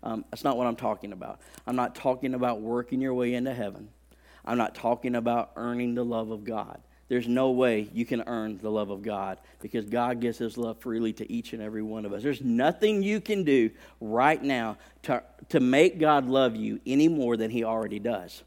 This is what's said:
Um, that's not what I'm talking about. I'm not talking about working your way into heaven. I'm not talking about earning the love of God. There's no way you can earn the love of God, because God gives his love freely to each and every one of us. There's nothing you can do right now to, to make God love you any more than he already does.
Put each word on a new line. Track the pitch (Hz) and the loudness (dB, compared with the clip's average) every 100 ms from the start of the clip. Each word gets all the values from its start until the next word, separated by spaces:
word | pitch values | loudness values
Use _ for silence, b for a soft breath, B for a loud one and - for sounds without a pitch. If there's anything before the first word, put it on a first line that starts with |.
Um, | - 113 - | -6 -8 -8
that's | - | -4
not | 147 123 | 0 2
what | 123 | 0
I'm | 113 | 0
talking | - 107 104 | -2 -4 -6
about. | 95 62 - B B - | -12 -12 -14 B B -6
I'm | 127 | -2
not | 123 - | -2 -2
talking | 139 127 135 | -2 0 -2
about | 127 123 113 | 0 0 -2
working | 110 120 120 127 | -2 -4 -2 -2
your | 135 | 0
way | 127 120 | 0 0
into | 123 127 | 0 -2
heaven. | 123 104 98 107 - _ b b b | -4 -6 -8 -18 -20 _ b b b
I'm | - 120 | -4 0
not | 113 - | 0 0
talking | 117 120 127 123 | 0 0 0 -2
about | 117 117 - - | 0 0 -2 -6
earning | 120 120 123 120 | -6 -4 -2 -2
the | 120 | -2
love | 117 110 | -2 -4
of | 110 | -8
God. | 104 113 - - _ b b | -6 -8 -8 -12 _ b b
There's | 123 117 | -2 0
no | 120 131 | 2 2
way | 127 127 110 107 | 4 4 2 -2
you | 113 117 | -4 -2
can | 120 - | -2 -4
earn | 117 110 101 | -6 -6 -6
the | 107 | -4
love | 107 104 | -2 -2
of | 98 | -6
God, | 104 101 95 92 b b | -6 -4 -6 -8 b b
because | 104 120 101 | -8 -6 -2
God | 117 120 123 | 0 0 0
gives | 120 113 | -2 -2
his | 113 107 | -6 -4
love | 117 110 | -6 -6
freely | 123 113 113 | -6 -2 -2
to | 107 107 | -2 -6
each | 117 113 | -6 -6
and | 113 | -10
every | 107 110 | -8 -6
one | 107 110 104 | -6 -6 -6
of | |
us. | 101 | -4
There's | 127 135 | -4 -2
nothing | 131 117 139 170 214 214 | 0 4 4 4 2 2
you | 196 214 | 2 0
can | 185 208 | 0 0
do | 165 135 113 B B B | 4 6 4 B B B
right | 113 113 135 156 | -4 4 4 4
now | 139 131 113 104 B B | 0 0 -2 -6 B B
to, | - 127 - _ - | -2 -2 -2 _ 0
to | 156 | 2
make | 127 135 180 175 | 4 6 6 6
God | 156 147 127 | 4 4 4
love | 131 127 110 | 4 4 2
you | 107 107 - | -4 -6 0
any | 131 160 | 4 6
more | 160 123 117 | 4 2 2
than | 110 | 0
he | 117 | 0
already | 110 113 107 104 | 0 -2 -2 -4
does. | 107 107 87 - | -4 -4 -6 -18